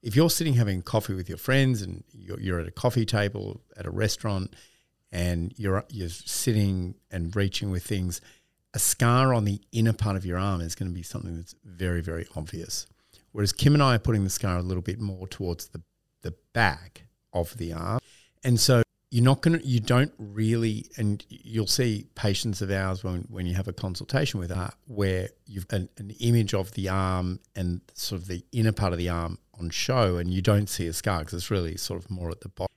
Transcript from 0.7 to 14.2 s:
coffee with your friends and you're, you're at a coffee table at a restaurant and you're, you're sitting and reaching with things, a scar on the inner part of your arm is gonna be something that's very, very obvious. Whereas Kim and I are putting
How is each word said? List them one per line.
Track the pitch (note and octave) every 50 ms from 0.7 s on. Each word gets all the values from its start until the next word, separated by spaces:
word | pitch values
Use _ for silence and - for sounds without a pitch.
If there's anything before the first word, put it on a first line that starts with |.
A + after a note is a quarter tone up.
| F#2+ F#2
coffee | F2 - - A2 - - G2
with | F#2 F2 -
your | F2 -
friends | - - C3 C3+ C3+ C3 B2+ G#2
and | G2 F#2 F#2 F#2 - _ _
you're, | G#2+ F#2+ F#2 F2+ -
you're | - F#2 F2+ E2+
at | E2 F2
a |
coffee | - - - B2 A2 B2 A2+
table | G#2+ - G#2 G#2 G2+ G2+ G2+ G2 G2+ F#2+ - _ _ -
at | F#2+ -
a | -
restaurant | F2+ F#2+ G#2+ G#2 - - - A2 G2+ F#2+ F#2+ - - - - _ _ _ _ _ _ _ _ _
and | - F2 F2 F2+ F2 E2+ E2+ F2 - -
you're, | G#2 G2 F#2+ G2+ - _
you're | D3 G#2+ F2+ E2+
sitting | E2 - - - - - - C3 A2+ G#2+ G2+ G2 F#2+ F#2 F2+ F2 - _ _ _
and | - F#2 E2+ E2 F2+
reaching | G#2 G2+ G2 - - - G2+
with | F#2 F2 -
things, | - G#2+ G2 F#2 F2+ E2+ - - - _ _ _ _ _ _ _ _ -
a | -
scar | - - - - B2+ A#2+ A#2+ B2+ C3+ C3 B2+
on | A#2 G#2+
the | G#2 G2 G2+ _ _ -
inner | A#2 A2+ A2+
part | G#2+ - G#2 G#2 G2
of | F#2+ F2+
your | F#2 F2 F2+
arm | F#2+ G2+ G2 E2+
is | E2+ E2+ -
gonna | - G#2 F#2
be | F2 F2+ E2
something | - - - - F2+ E2+
that's | E2 E2+ - - _ _
very, | G#2 F2+ E2+ F#2 F2+ F2 E2+
very | E2 E2 E2 E2+ E2+ - - E2+
obvious. | D2+ D2+ - E2+ E2 E2 - - - _ _ _ _ _ _ - _ _ _
Whereas | G#2+ G2+ G2
Kim | - - - C#3 D3
and | D3 C#3+
I | C3+ B2
are | A2
putting | - - A2+ G#2+